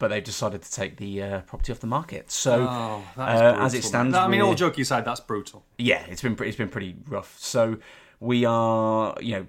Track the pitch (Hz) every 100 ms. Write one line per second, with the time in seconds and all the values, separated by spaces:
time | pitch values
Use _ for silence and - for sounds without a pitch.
0 | 113 95 101 - 107 101 - - 98 71
1 | 101 98 98 98 - - - 113 113 139
2 | 165 143 - - 135 120 123 123 113 104
3 | 98 - 123 113 117 - 131 123 110 120
4 | 123 180 185 196 202 165 175 147 127 127
5 | 113 120 - 104 - 101 - - 120 85
6 | - 92 123 107 107 110 104 113 95 90
7 | 127 101 - - - 123 113 110 - -
8 | - _ 117 123 117 117 113 113 110 110
9 | 107 - 113 98